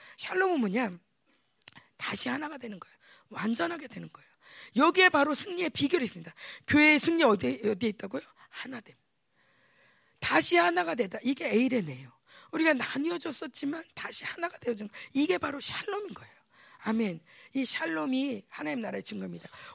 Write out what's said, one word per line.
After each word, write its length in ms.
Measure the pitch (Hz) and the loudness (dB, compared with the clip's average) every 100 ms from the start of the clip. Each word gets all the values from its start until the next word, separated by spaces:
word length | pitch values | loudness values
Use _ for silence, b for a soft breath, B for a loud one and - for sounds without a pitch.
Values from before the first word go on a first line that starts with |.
| B B | B B
샬롬은 440 | - 370 381 330 | -6 0 2 2
뭐냐? 380 | 214 208 233 175 _ _ _ _ _ _ - - b - | 2 0 -2 -6 _ _ _ _ _ _ -20 -20 b -10
다시 320 | - 202 254 | -6 -2 -2
하나가 300 | 269 302 285 | -2 -6 -12
되는 200 | 233 196 | -14 -14
거예요. 160 | - _ b b b | -18 _ b b b
완전하게 560 | 208 202 233 339 339 277 | -6 -4 -2 -4 -6 -12
되는 240 | 190 160 | -14 -16
거예요. 160 | - _ _ B B B 226 | -18 _ _ B B B 4
여기에 340 | 311 339 370 | 4 8 8
바로 240 | 302 294 | 8 4
승리의 360 | 285 415 359 359 | 2 -4 -4 -4
비결이 340 | - 277 339 | 0 0 2
있습니다. 300 | 240 180 160 - B B - | 0 -6 -18 -16 B B 2
교회의 320 | 294 302 302 | 6 8 8
승리 240 | - 330 | 4 4
어디에, 380 | 277 202 247 269 | 6 4 2 -2
어디에 260 | 208 190 226 | -2 0 -2
있다고요? 320 | 208 196 269 - _ b | -4 -8 -10 -12 _ b
하나됨. 460 | - - 233 - - _ _ _ _ _ _ _ _ _ _ _ - | -14 -12 -14 -16 -20 _ _ _ _ _ _ _ _ _ _ _ -8
다시 360 | - 294 311 349 | 0 2 4 4
하나가 360 | 349 339 339 | 4 2 0
되다. 240 | 262 196 - | -2 -4 -2
이게 280 | 247 269 302 | -4 -2 2
에이레네요. 600 | 208 254 247 160 127 135 _ _ b b | 2 4 2 -2 -8 -14 _ _ b b
우리가 220 | 320 320 | 0 2
나뉘어졌었지만 1080 | 269 - 269 311 339 330 262 311 - 285 320 320 | 2 0 -4 -4 -4 -6 -8 -8 -6 -6 -6 -10
다시 300 | - - - | -12 -8 -8
하나가 340 | - - 339 - | -8 -6 -8 -6
되어진 280 | - 220 208 | -6 -6 -6
거. 80 | B B | B B
이게 260 | 277 311 359 | 0 2 2
바로 220 | 294 277 | 0 -4
샬롬인 540 | - - - 403 403 | -4 -6 -6 -6 -6
거예요. 180 | 208 - - _ b b b | -12 -18 -20 _ b b b
아멘. 380 | 214 220 214 165 _ b b | -4 -2 -2 -4 _ b b
이 100 | 277 | -4
샬롬이 800 | 254 - 320 320 294 254 277 214 - | -2 -2 -2 -2 0 0 -2 -4 -10
하나님 320 | - 302 277 | -10 -6 -6
나라의 220 | 202 196 | -6 -6
증거입니다. 460 | - 214 190 170 - B B | -8 -8 -8 -10 -16 B B